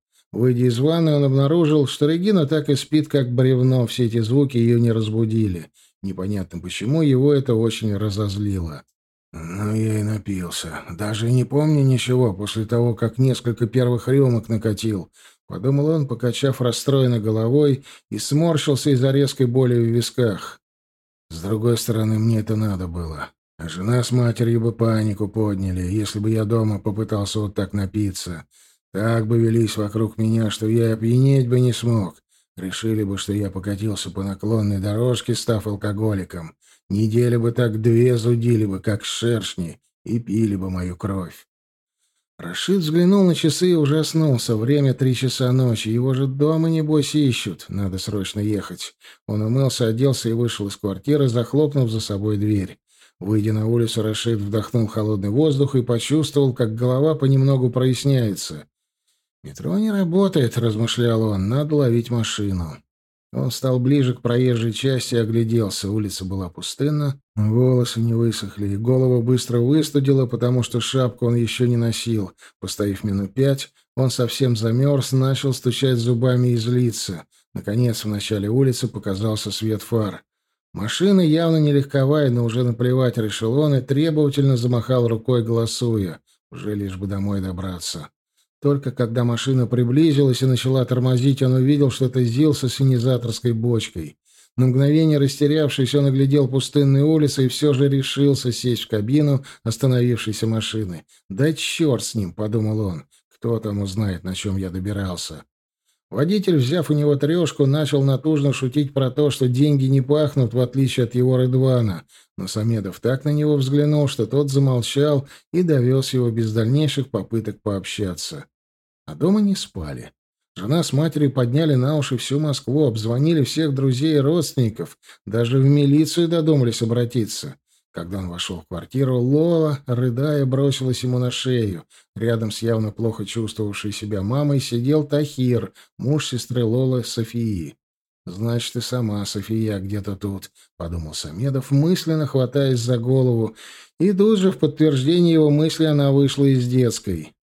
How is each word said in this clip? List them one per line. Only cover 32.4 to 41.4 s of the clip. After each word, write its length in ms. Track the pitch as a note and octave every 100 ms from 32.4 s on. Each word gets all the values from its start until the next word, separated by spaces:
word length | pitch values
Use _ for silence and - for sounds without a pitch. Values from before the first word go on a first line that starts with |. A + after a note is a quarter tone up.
| _ -
Решили 480 | F#2 - A2+ G#2+
бы, 140 | G2 G2
что 140 | -
я 180 | G2+ G2+
покатился 600 | F#2+ G2 G2 A2 G2 G2
по 120 | F#2
наклонной 580 | G2 G2 G#2 A2+ G#2 G2
дорожке, 540 | G2+ G#2+ B2 A#2 -
став 320 | A2+ - A2 G#2
алкоголиком. 880 | G2 G#2+ G2+ A2 G2 F2 F2 D#2+ - _ _ -
Недели 460 | G2+ A2 A2+ A#2+ A#2+
бы 160 | A#2
так 280 | A#2 A#2 G#2+
две 360 | A#2 A#2 B2 A#2+
зудили 480 | A#2 A#2 A#2+ A2+
бы, 160 | G#2 F#2+
как 240 | - G2+
шершни, 760 | - - A#2 A2+ F#2+ - E2+ - _ _
и 140 | - A#2
пили 380 | A#2 G#2+ A2 G2
бы 140 | F#2
мою 260 | F#2 F2+ F2
кровь. 500 | G2 G2 E2+ -